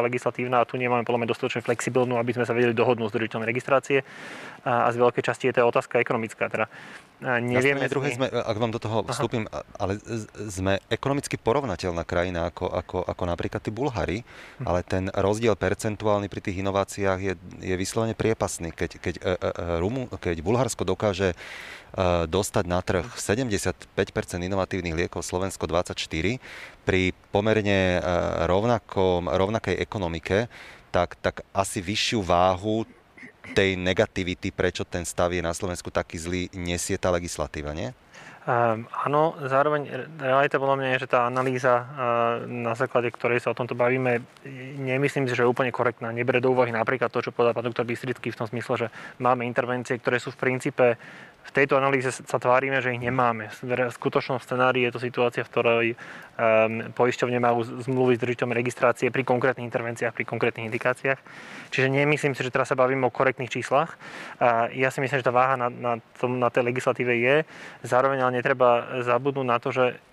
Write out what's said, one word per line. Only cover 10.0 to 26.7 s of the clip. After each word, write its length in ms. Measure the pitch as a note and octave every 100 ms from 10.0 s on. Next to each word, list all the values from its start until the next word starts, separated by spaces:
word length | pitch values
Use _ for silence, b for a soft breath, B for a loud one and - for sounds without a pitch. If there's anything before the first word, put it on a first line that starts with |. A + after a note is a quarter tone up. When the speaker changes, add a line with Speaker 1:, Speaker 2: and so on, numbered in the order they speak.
Speaker 2:
z-, 260 | - A2+ G#2 - G#2+
sme 320 | F#2 F#2+ G2 -
ekonomicky 480 | A2+ C3+ C#3+ - G#2
porovnateľná 720 | - C3 C3+ F2 F#2 E2+ D#2+
krajina 400 | F2 F2+ E2+ E2+
ako, 240 | - F2+
ako, 240 | F2+ - F#2
ako 180 | F2 F#2 F2+
napríklad 320 | F2 G2+ G#2+
tí 80 | -
Bulhári, 560 | A2 C#3+ A2+ D#3 A2
Speaker 1:
Mhm. 400 | - - - -
Speaker 2:
ale 160 | A#2+ F2
ten 320 | - F#2+ F#2+
rozdiel 400 | G2+ G2 G#2+ A#2 G2
percentuálny 720 | F#2 G2+ A2 G#2 G#2+ G#2 G2+
pri 80 | G2+
tých 240 | G#2+ F#2
inováciách 540 | F#2+ F#2+ F#2+ - G2 F#2
je, 140 | G2 F2+ F2+ -
je 140 | F#2 F2+
vyslovene 400 | G2 A2+ A2+ G#2
priepasný. 560 | A2 A2 G2+ - E2+
Keď, 180 | - F2 -
keď, 180 | F#2 E2
e, 20 | F#2+
e, 80 | F2+
e, 120 | F#2+ - E2+ E2+
Rumu-, 320 | F#2 C3 B2
keď 320 | F#2 - E2
Bulharsko 480 | D#2+ A#2+ C3 - F2+
dokáže, 480 | F#2 G#2+ F#2 F#2+ F2
e, 0 | B B B B B - F2+ F2
dostať 400 | E2 F#2 G#2 A2+
na 160 | F2 F2
trh 240 | - F#2+ B2
sedemdesiatpäť 1040 | - - G#2+ B2+ G2 F#2 - - - G2 -
percent 240 | - F2+
inovatívnych 560 | F2+ G2 F#2 F#2+ F2 D#2+
liekov, 240 | F2+ -
Slovensko 480 | - F2+ F#2+ - F2+
dvadsaťštyri, 720 | F2 - - - D#2+ F2 B2+ B B B